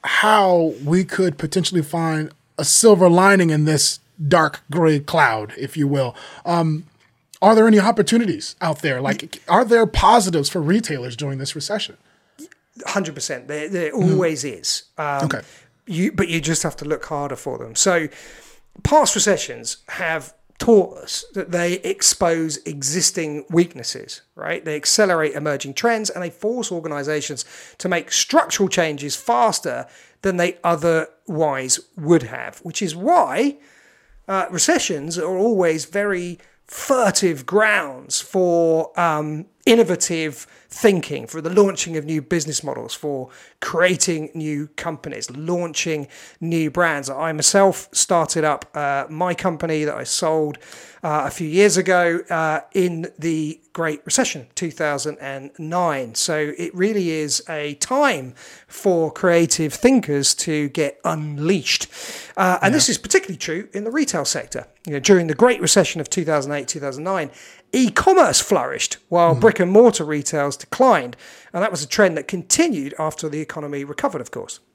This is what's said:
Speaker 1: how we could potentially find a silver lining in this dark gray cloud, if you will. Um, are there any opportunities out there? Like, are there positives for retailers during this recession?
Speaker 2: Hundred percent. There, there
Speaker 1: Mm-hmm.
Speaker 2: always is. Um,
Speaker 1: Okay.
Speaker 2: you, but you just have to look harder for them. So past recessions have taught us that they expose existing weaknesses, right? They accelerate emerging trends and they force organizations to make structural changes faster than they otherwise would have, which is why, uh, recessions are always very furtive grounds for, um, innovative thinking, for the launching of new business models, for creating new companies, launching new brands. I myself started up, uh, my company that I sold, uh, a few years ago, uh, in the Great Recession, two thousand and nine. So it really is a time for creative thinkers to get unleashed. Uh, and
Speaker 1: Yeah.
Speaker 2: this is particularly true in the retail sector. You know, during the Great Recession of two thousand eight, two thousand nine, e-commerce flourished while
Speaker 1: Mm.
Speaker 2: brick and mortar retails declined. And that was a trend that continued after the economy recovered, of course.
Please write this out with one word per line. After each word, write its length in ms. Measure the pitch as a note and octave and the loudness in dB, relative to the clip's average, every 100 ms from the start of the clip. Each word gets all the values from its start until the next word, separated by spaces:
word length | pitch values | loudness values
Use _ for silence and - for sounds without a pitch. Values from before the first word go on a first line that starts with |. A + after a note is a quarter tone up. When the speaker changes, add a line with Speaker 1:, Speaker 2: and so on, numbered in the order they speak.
Speaker 1:
how 680 | - - G#3+ G#3+ F#3+ F3 E3 A2+ | -2 0 4 4 4 4 2 -2
we 200 | C#3+ F3+ | 0 2
could 340 | F3+ - F#3 C#3+ | 2 0 -2 -2
potentially 440 | D3+ F#3+ E3+ F3+ | -4 -2 0 -2
find 480 | D3 E3+ E3 D#3 D#3 _ _ - | -2 -2 -2 -2 -4 _ _ -6
a 60 | |
silver 440 | - - A3+ F#3+ F3+ | 2 6 8 8 8
lining 420 | F3 F#3+ G3 E3+ | 8 6 6 4
in 140 | D3+ | 4
this 340 | D3+ D3+ - - _ - D3 | 2 2 0 -4 _ -8 2
dark 340 | E3+ D3+ - - | 4 2 -2 -6
gray 300 | D#3 D#3+ D3 | 2 2 2
cloud, 520 | C#3+ E3 C3 A2 G#2+ - | 0 2 4 2 -6 -8
if 200 | C3+ D#3 | -8 -2
you 120 | C#3+ | 0
will. 260 | C#3 B2+ - - - | 0 -2 -6 -20 -10
Um, 400 | - E3+ D#3+ D#3 - _ _ _ _ - | -2 0 2 -2 -6 _ _ _ _ 2
are 140 | F#3+ | 6
there 140 | A3 A3+ | 6 8
any 100 | G#3+ | 6
opportunities 760 | G3+ A3+ - A#3 A3 - - - | 4 2 2 2 2 -4 -8 -6
out 200 | E3+ D3 | -4 -2
there? 200 | D#3 B2+ | -4 -2
Like, 400 | C#3 - D#3+ - - | -4 -4 -8 -16 0
are 160 | F3+ | 2
there 220 | A#3 A#3 A3+ | 4 4 4
positives 600 | - G3 A#3+ F#3+ E3 C#3 | 4 6 6 4 0 -2
for 120 | F3+ | -2
retailers 540 | D3+ G#3 - C#3+ B2 | 0 0 0 -8 -8
during 240 | A#2+ C#3+ C3+ | -8 -8 -6
this 160 | C#3 | -8
recession? 420 | D#3 - G#3 - - _ _ _ _ D#4 _ _ - | -8 -6 -6 -6 -12 _ _ _ _ -20 _ _ -16
Speaker 2:
Hundred 300 | - G3+ E3 | -6 -4 -4
percent. 320 | C#3+ - C3 B2+ | -8 -10 -10 -8
There, 220 | D3+ D#3 | -8 -6
there 240 | F#3 D#3 | -4 -4
Speaker 1:
Mm-hmm. 200 | D3+ F3 | 0 2
Speaker 2:
always 300 | - E3+ D3+ | 2 0 -2
is. 420 | C#3 F#2+ - - _ - | -8 -8 -6 -6 _ -8
Um, 280 | D3 C#3 C#3 | -6 -4 -4
Speaker 1:
Okay. 160 | A2 - - _ _ - | -6 -10 -20 _ _ -10
Speaker 2:
you, 240 | E3+ G3 | -4 -2
but 160 | - F3 | -2 -2
you 140 | E3 | -2
just 240 | D#3+ D#3+ | -2 -4
have 100 | E3+ - | -4 -8
to 60 | |
look 200 | D3 D3+ | -8 -6
harder 320 | - D3 C#3+ - | -6 -8 -6 -8
for 200 | C#3+ B2 | -10 -10
them. 200 | A#2 A2 | -8 -2
So 320 | G3 F3 D#3 - - - - - _ - | 0 0 -2 -12 -20 -20 -20 -20 _ -8
past 320 | - D4+ C#4 | 4 4 4
recessions 640 | G#3+ G#3 F3+ - A#2 A#2 - - | 2 2 2 -2 -10 -12 -12 -12
have 440 | - F3 D#3+ C3+ _ _ _ | -6 -4 -4 -8 _ _ _
taught 400 | - G#3+ F3 - | 4 6 4 -6
us 260 | - - - | -10 -10 -8
that 180 | G3 F3+ | -10 -4
they 220 | F3 F3 | -2 -2
expose 840 | F3+ F3+ G3 - - F3 E3 D#3+ C#3+ - | -2 -4 0 0 2 0 0 -2 -6 -10
existing 800 | C#3+ C3+ E3+ F3 F#3 D#3 D3 - | -8 -4 0 -2 -2 -6 -8 0
weaknesses, 720 | E3 F3 C3 A#2 - - - _ | 2 2 -2 -12 -12 -14 -18 _
right? 300 | - - F3 | -14 -8 -8
They 100 | D#3 | -8
accelerate 600 | D3+ - - G3+ E3+ D#3 | -6 -2 2 4 4 0
emerging 400 | D3 D3+ C#3 C#3 | -2 -4 -4 -6
trends 360 | C#3 A#3 A3 G#3 | -2 0 0 -4
and 140 | F3+ | -8
they 60 | F3 | -10
force 420 | - G#3 B3 - | -6 -4 -4 -6
organizations 720 | F3 D#3+ D3 C#3 D3+ C#3 C#3 - - - _ | -6 -6 -6 -4 -4 -6 -10 -12 -16 -20 _
to 100 | F3+ | -2
make 220 | F3 - | -2 -2
structural 580 | - - D4+ - - F#3+ | -4 2 0 0 0 0
changes 460 | - D#3+ C#3+ C#3+ | 0 -2 -4 -8
faster 720 | - - A#3 A3+ - E3 B2 C3 _ _ _ | -6 -2 2 2 0 -6 -8 -10 _ _ _
than 160 | F#3+ F3+ | -4 0
they 200 | F3 E3+ | -2 -2
otherwise 1120 | F3 E3+ E3+ D#3+ D#3 _ - D#3 D#3 C3+ C3 - _ - | -2 0 2 0 -2 _ -8 -2 -2 -2 -4 -4 _ -8
would 280 | D3 E3 | 2 2
have, 340 | A#2+ B2 - - | 2 -10 -12 -12
which 180 | E3+ - | -12 -6
is 140 | F#3+ D#3+ | -6 -4
why, 600 | A3 F4 - F3 C#4+ C#4+ _ _ _ _ _ - - | 2 2 2 0 -2 -4 _ _ _ _ _ -20 -6
uh, 200 | F#3+ F3 | -4 -4
recessions 640 | F3 - E4+ - D#3+ D3 E3 | -2 2 2 0 -4 -6 -6
are 180 | D#3+ F#3 | -4 0
always 480 | A3 G#3 F3 D#3+ | 2 4 2 2
very 540 | - G3+ G3+ F#3 F3 F3 _ _ _ | -2 -2 -2 -2 -6 -12 _ _ _
furtive 800 | - - C4 G#3+ - F#3 D3 B2 | -14 0 2 2 2 0 -2 0
grounds 720 | G3 G#3+ G#3 D3+ C3 C#3 - | 2 4 2 -2 -10 -8 -8
for, 800 | - F#3+ F3+ E3+ E3 D#3+ D#3+ - | -2 0 2 4 4 2 0 0
um, 460 | E3+ D3+ D3+ D3+ - _ | 0 0 -4 -8 -12 _
innovative 840 | - A#3 E3+ F3 - E3 D#3 - - _ _ | 4 6 4 2 -2 -2 -4 -8 -20 _ _
thinking, 560 | - A3 F3+ - C#3 A2+ | 2 2 2 -2 -10 -10
for 140 | D#3+ | -8
the 80 | D#3+ | 0
launching 460 | F#3 G3 E3+ E3+ D#3+ | 2 2 0 -6 -6
of 80 | |
new 160 | D3 D#3 | -4 -6
business 420 | B2+ E3+ D3+ C#3 | -2 -4 -2 -6
models, 320 | D3 B2+ A#2+ | -6 -10 -10
for 340 | - D3+ C#3 B2+ - - _ | -8 -6 -6 -10 -16 -20 _
creating 720 | - E3 F3+ F#3 - D#3+ D#3 | -6 2 2 2 0 -2 -6
new 320 | E3 D#3 D3 D3 - | -8 -6 -6 -8 -10
companies, 540 | E3+ D#3 D#3+ - - | -10 -10 -12 -12 -12
launching 760 | B2+ D#3+ F3 E3+ D3+ E3+ D#3 C#3 - - _ | -10 -4 -4 -4 -6 -4 -4 -8 -16 -20 _
new 300 | E3 E3 D#3 | -4 -2 -2
brands. 380 | F3 E3+ D3 C#3 | 0 0 0 -6
I 240 | C3+ D#3+ | -6 -4
myself 560 | D3+ - G3+ G3 F3+ - | -2 2 6 4 2 -6
started 520 | - - F3 D3+ E3 | -4 2 2 0 0
up, 220 | D#3 C#3 - D3+ | 0 -2 -6 -6
uh, 300 | C#3+ C#3 C3+ | -4 -4 -6
my 240 | D#3 F3+ | -4 -4
company 500 | E3+ F#3+ D#3+ E3 D#3 | -2 -4 -4 -4 -2
that 100 | D3+ | -2
I 100 | - | -6
sold, 540 | - - E3 D#3+ D3+ C#3+ - - - - | -6 -4 0 0 -2 -6 -18 -20 -20 -10
uh, 200 | E3 D3+ C3+ | -4 -2 -4
a 40 | |
few 180 | - D#3+ | -6 -2
years 280 | E3+ G3+ E3 | 4 4 4
ago, 440 | F#3 F3+ F3 E3+ - | 2 2 2 -2 -4
uh, 320 | E3 D#3+ D#3 - | -2 -2 -2 -4
in 360 | G3 F3+ E3 E3+ - | -2 -2 -2 -10 -8
the 420 | E3 D#3+ D3+ - _ | -4 -4 -4 -8 _
Great 280 | - E3 D3+ | -6 -6 -6
Recession, 440 | - - G3+ D#3 B2 | -2 -2 0 -4 -12
two 160 | - E3+ | -8 -8
thousand 460 | - D3+ C#3+ D3+ D3 | -4 -4 -2 -6 -8
and 300 | C#3 C3+ C#3 - | -12 -12 -14 -12
nine. 560 | D#3+ F3 E3+ C#3 A#2+ A2+ | -4 -2 0 -2 -6 -4
So 360 | - D#3 D3+ - | -2 -2 -4 -6
it 160 | E3+ | -8
really 360 | F3+ G3+ G#3+ E3+ | -2 0 0 -2
is 320 | D#3 D3+ - - | -2 -2 -4 -6
a 260 | D#3 D3 | -8 -8
time 600 | C#3+ - C4+ C#4+ E3 B2+ - - - _ | -8 -4 0 2 0 -8 -16 -20 -20 _
for 440 | - G3+ F3 D#3 | -2 0 2 0
creative 600 | - F#3 E3+ E3 - D#3 | 0 4 4 4 0 -2
thinkers 600 | - B3 C4 - C#3+ C#3 - | 2 4 4 2 0 0 -2
to 320 | - D3+ D3 | -4 -4 -4
get 280 | D3+ D3 - | -2 -4 -2
unleashed. 840 | - D#3 D3+ D3 D#3 F#3+ - - - - - - - - | -4 -4 -6 -4 -2 0 0 -4 -4 -12 -14 -14 -12 -2
Uh, 220 | F#3 F3+ | 0 2
and 100 | G3 | 2
Speaker 1:
Yeah. 40 | C#4+ | 2
Speaker 2:
this 120 | - | 2
is 100 | A3 | -2
particularly 380 | - - - D#3+ | 0 0 0 -10
true 300 | - E3 G#3 | -8 -8 -8
in 120 | G3 | -10
the 60 | G#3+ | -4
retail 340 | C#4 C#4+ E3+ | -2 -2 -2
sector. 420 | C#3 D3+ - - - _ - | -4 -6 -8 -12 -14 _ -8
You 80 | |
know, 40 | C#3+ | -2
during 280 | C3 F#3 E3 | 4 4 4
the 60 | |
Great 260 | D3 B3 A#3+ | 4 4 4
Recession 400 | F3 G#3 E3+ F#3 | 2 4 2 -2
of 100 | C#3+ | -4
two 140 | - | -4
thousand 280 | D#3+ D3+ C3+ | 0 -2 -2
eight, 160 | D3 B2 | -8 -8
two 120 | D#3+ | -8
thousand 240 | C#3 B2+ | -8 -8
nine, 260 | E3+ F#3+ C#3+ - - - _ | -6 -4 -6 -12 -20 -20 _
e-commerce 680 | B3+ B3 - - F#4+ B3+ F3+ | 2 2 4 6 6 6 4
flourished 560 | - F3+ C3 C3 - - _ | 2 0 0 -6 -6 -8 _
while 260 | E3+ E3+ C3 | 4 4 6
Speaker 1:
Mm. 40 | |
Speaker 2:
brick 200 | A3 - | 4 4
and 100 | F3+ | 4
mortar 340 | G3+ A#3+ - | 8 6 4
retails 520 | D#3 D3+ C#3 D3+ C#3+ - | -4 -4 -2 -2 -2 -4
declined. 600 | - - C4 F#3 B3 - - - - | -12 2 4 4 0 -14 -20 -20 -10
And 100 | F3 | -4
that 80 | G#3+ | -4
was 120 | E3+ | -4
a 40 | D3 | -4
trend 300 | - F#3+ D#3 | 2 2 2
that 100 | - | -6
continued 680 | F3+ - - E4+ F3+ C3+ - | -10 -2 2 2 0 -6 -4
after 300 | D#3 - D#3+ | -6 -4 -8
the 120 | D3+ | -8
economy 440 | D3+ E3 D3 C#3+ | -8 -10 -8 -8
recovered, 380 | C#3+ C#3+ C#4+ D#3 | -10 -4 -4 -4
of 80 | A#2 | -10
course. 280 | A#2+ - - _ | -12 -12 -16 _